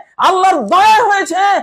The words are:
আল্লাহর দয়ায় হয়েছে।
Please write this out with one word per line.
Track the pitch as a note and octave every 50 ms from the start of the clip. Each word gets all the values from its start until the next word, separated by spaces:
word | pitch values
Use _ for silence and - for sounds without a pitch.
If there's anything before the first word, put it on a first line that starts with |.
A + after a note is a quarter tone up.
| - _ _
আল্লাহর | - - E4 F#4 F#4 F#4+ F#4+ F#4 D4 A3
দয়ায় | G3 E4 F4+ G4+ A4 A4 G#4+ A#4
হয়েছে। | G#4 G4+ G4 F4+ - E4 F#4 G4 G4+ G4 D#4+